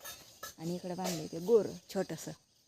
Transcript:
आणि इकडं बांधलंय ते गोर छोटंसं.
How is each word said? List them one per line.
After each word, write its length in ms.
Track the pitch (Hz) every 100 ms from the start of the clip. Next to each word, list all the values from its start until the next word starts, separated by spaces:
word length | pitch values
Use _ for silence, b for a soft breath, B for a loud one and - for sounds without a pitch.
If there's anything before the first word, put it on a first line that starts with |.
| - - - - - -
आणि 160 | 165
इकडं 220 | 175 180 180
बांधलंय 300 | 185 170 156
ते 120 | 165
गोर 280 | 180 233 185 175 -
छोटंसं. 360 | 196 185 160 - 160 _ _